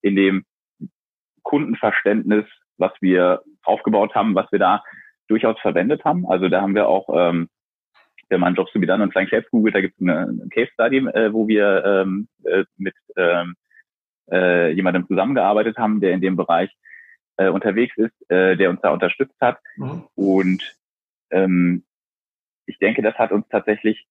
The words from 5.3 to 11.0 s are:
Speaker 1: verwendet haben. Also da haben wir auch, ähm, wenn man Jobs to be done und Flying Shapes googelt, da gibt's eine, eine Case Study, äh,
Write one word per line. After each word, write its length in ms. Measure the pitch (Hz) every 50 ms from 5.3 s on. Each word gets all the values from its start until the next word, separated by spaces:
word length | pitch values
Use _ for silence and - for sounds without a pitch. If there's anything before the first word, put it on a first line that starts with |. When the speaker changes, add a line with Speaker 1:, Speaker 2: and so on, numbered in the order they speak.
| 107 110 - 113 110 -
Speaker 1:
verwendet 420 | - 104 - 85 90 117 151 156 -
haben. 220 | 151 156 180 180
Also 220 | - 92 - 190 -
da 120 | 87 92
haben 140 | - - 98
wir 120 | 104 101
auch, 200 | - 85 95 - - -
ähm, 340 | 82 90 85 85 85 85 - _ _ _ _ _ _ _ _ _ _ _ _ _ - _ _
wenn 120 | 95 90
man 140 | 87 90 92
Jobs 160 | 90 92 - -
to 60 | 107
be 80 | 90
done 160 | 80 110 107 104
und 80 | 95
Flying 160 | - 95 95
Shapes 220 | 95 - 107 - _
googelt, 240 | - 113 107 110 101
da 60 | 101
gibt's 200 | 95 92 _ _
eine, 260 | 92 90 78 76 90
eine 220 | - - - - -
Case 220 | - - 123 - _
Study, 240 | - 113 120 131
äh, 340 | 135